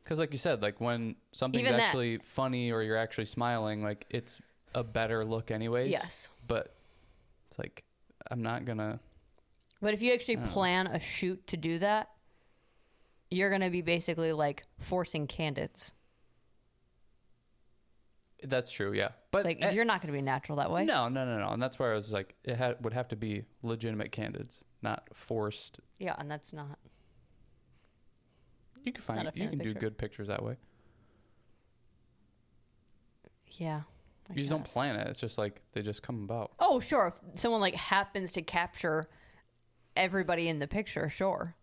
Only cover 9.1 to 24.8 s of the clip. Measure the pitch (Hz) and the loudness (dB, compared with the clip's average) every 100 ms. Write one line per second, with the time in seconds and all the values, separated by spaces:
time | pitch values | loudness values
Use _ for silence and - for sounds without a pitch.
9.1 | - _ _ _ _ _ - 208 208 240 | -20 _ _ _ _ _ -4 -2 2 4
10.1 | 240 247 220 214 196 180 180 185 165 - | 2 2 0 0 2 4 4 2 0 -4
11.1 | - 185 185 - 170 165 165 202 214 - | -2 -2 -2 -4 -4 0 2 4 4 0
12.1 | - _ _ _ _ _ _ _ _ _ | -12 _ _ _ _ _ _ _ _ _
13.1 | _ - 180 196 196 185 175 165 170 - | _ -4 2 4 4 2 2 2 2 2
14.1 | 165 160 156 147 - - - - 185 170 | 0 2 4 2 0 -10 -12 -2 0 0
15.1 | 160 143 - 156 135 - - - - _ | -2 -2 0 0 0 -4 -8 -18 -18 _
16.1 | _ _ _ _ _ _ _ _ _ _ | _ _ _ _ _ _ _ _ _ _
17.1 | _ _ - _ _ _ _ _ _ _ | _ _ -20 _ _ _ _ _ _ _
18.1 | _ _ - 131 127 123 - 101 104 101 | _ _ -12 0 0 0 -2 0 2 0
19.1 | - - 196 190 165 196 196 233 190 160 | -4 0 2 2 2 2 4 2 2 0
20.1 | 143 139 131 - 147 - 170 320 175 120 | -2 0 0 0 -2 0 2 4 4 2
21.1 | 131 127 110 98 110 131 - 123 107 107 | 0 0 0 0 0 -2 0 2 2 0
22.1 | 101 98 - - 120 127 127 117 120 123 | -2 -4 -10 -6 0 0 0 -2 -2 -2
23.1 | 107 110 104 117 - 117 113 113 107 107 | -4 -2 -4 -6 -8 -4 -2 -2 -2 -4
24.1 | - 107 - - - - - | -4 -6 -6 -10 -14 -20 -8